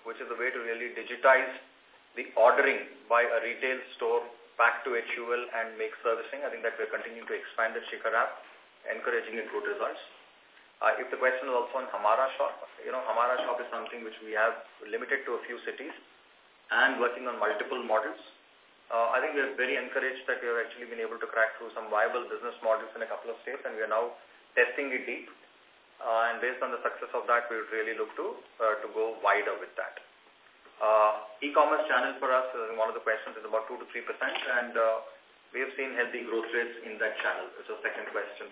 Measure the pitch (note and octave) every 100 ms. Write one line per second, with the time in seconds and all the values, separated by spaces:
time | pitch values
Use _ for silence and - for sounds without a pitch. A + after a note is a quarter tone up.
0 | A2+ A2+ A#2+ A#2 B2 B2+ A#2 A2+ A#2+ A#2
1 | A2 A#2+ C3 B2+ - - - - - -
2 | _ A#2+ - - A#2+ C#3+ C3+ - - -
3 | - A#2 A#2+ A2+ A2+ A#2 C3 B2+ - -
4 | A#2 A#2 - - - - A#2 A2+ C3 A#2
5 | - B2 A#2 B2 B2 A#2 A2+ A2 A2 -
6 | A#2 A2+ - C#3 C3 A#2 A2+ A2+ A2 A2
7 | A#2 A#2 A2 G#2+ - - A2+ A2+ - A2+
8 | A2+ A2+ B2 - - - - - A2 A2
9 | B2 A#2 A2 A2+ G#2+ G#2 G#2 - - -
10 | - - - - - - - - A2 A2
11 | B2+ - B2+ B2+ C3+ B2 A#2+ C3 C3+ G#2+
12 | G#2 A#2+ C3 - - - - - A#2+ B2+
13 | A2+ A#2 B2 B2+ B2+ A#2+ A#2+ A#2 - A#2+
14 | A2 - A2 G#2+ A2+ - - - - A2+
15 | B2 C3+ - A2+ - - A2+ - D3 -
16 | - - _ _ _ _ - A#2 C3+ A#2+
17 | A#2+ B2+ B2+ G#2+ G#2+ G#2 - B2 A2+ A2
18 | A2 - - - _ _ _ _ - A#2
19 | A2+ B2+ D#3 C#3+ B2+ B2 B2+ C3+ B2 C3+
20 | C3 C3 - A#2 A#2+ A#2 A2+ B2 A#2+ A#2
21 | A2+ A2+ A2+ A2+ A2 - A2+ A#2 G#2+ G#2
22 | A#2 B2 A2 G#2+ A#2 - A2+ A2 A2+ A#2
23 | A2+ G#2 A#2 A2 B2 C3+ B2 A2 A2 A2
24 | A#2+ - - - - B2 A#2+ D3 C#3 B2+
25 | B2 G#2+ - - - - - _ _ -
26 | A#2 A2+ A#2 A2+ A#2+ B2 B2+ A#2+ A#2 -
27 | - B2 A#2 A#2+ A#2+ A2+ G#2 A2 A2 A2
28 | G#2+ - G3+ - - - A2 G#2+ A2 A2
29 | A2+ G#2+ G2+ G#2 G2+ F2 F2+ - - -
30 | - _ - _ - _ - - G#2+ A2
31 | G#2+ - - - C#3+ D3+ D3 D3+ - B2+
32 | C3+ C3 C3+ B2+ B2+ B2 A2 A2 A2 A2+
33 | A2+ A2 - A2+ G#2+ A2 A2 A#2+ - A#2+
34 | A2 - B2+ - C#3 B2 A#2+ A2+ A2+ A2
35 | - - _ - _ B2 C3 C#3 C3 A#2+
36 | A#2 A#2+ A2+ A2+ A2 A#2+ A#2 - A2 G#2+
37 | A2 G#2+ G#2+ G2+ - - - G#2+ A2+ -
38 | - G#2+ - - -